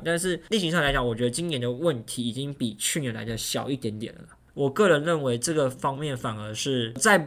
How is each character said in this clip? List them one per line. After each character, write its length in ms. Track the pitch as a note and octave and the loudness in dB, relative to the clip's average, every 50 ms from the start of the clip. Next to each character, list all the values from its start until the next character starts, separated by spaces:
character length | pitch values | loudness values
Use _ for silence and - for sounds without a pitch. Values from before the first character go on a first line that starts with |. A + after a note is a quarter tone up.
| - | 0
但 120 | D#3+ E3+ | -2 0
是 240 | E3+ F3+ F3+ E3+ E3+ - | 0 0 0 -2 -2 -2
例 100 | - A3 | -2 0
行 140 | G#3+ F3+ D#3 | 0 2 2
赛 80 | E3+ E3+ | 2 4
来 140 | D3 C#3 C#3 | 4 4 2
讲， 120 | C3+ B2 | 2 2
我 80 | A#2+ A2+ | 0 2
觉 120 | A2 B2 | 2 0
得 40 | A#2+ | 0
今 200 | A#2+ E3 E3+ E3+ | 0 -2 -2 -2
年 100 | D3+ B2+ | -2 -2
的 100 | A#2+ B2 | -2 -2
问 320 | B2 B2+ E3+ E3+ C#3 A#2 A2 | -2 0 0 0 0 0 -4
题 200 | - - B2 A#2 | -6 -6 -4 -4
已 60 | A#2+ | -2
经 220 | A2 C3 C#3 C#3+ C#3 | -4 -4 -6 -6 -4
比 200 | - C3 A2 G#2 | -2 -4 -4 -2
去 260 | - - - - E3 | -2 -2 -2 0 0
年 120 | C#3 A#2+ A2 | -2 -2 -4
来 120 | A2 G#2+ | -4 -6
的 100 | A2+ A2+ | -6 -4
小 340 | A2 - - - A#2+ A#2 B2 | -4 -4 -4 -4 -4 -2 -4
一 60 | C#3 | -4
点 240 | B2+ - A2 G#2+ G#2+ | -4 -4 -4 -6 -6
点 140 | A2+ - - | -8 -10 -10
了 60 | - | -14
啦。 60 | - - - - _ _ - | -18 -20 -20 -20 _ _ -2
我 160 | - C#3 C3+ | 0 0 2
个 180 | C3+ G#3 G#3+ | 4 6 6
人 160 | F#3 D#3 C#3+ D3 | 6 6 6 4
认 180 | F3 E3 D3+ C#3 | 2 0 2 2
为 140 | B2+ A#2+ | 0 0
这 160 | A#2 - E3+ D#3 | 0 0 0 2
个 160 | D3+ C#3 B2+ | 2 2 0
方 280 | - - - C#3 C3+ | 0 -2 -2 -2 -2
面 180 | C#3 D#3 D3 C3 | -2 -4 -4 -4
反 220 | A2+ - A#2+ A2 | -4 -4 -6 -6
而 160 | G#2+ G#2+ G#2+ A2 | -6 -8 -8 -8
是 400 | - - C#3 C3 B2 A#2 A2+ A2+ | -4 -2 0 0 0 0 -2 -2
在 240 | - - A3 G3+ F3+ D3+ | 2 4 6 6 6 4